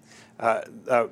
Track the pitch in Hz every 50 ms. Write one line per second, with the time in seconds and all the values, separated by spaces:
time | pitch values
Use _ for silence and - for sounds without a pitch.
0 | _ _ - - - - _ - 117 117 110 104 - - - 113 - - 127 120
1 | 113 95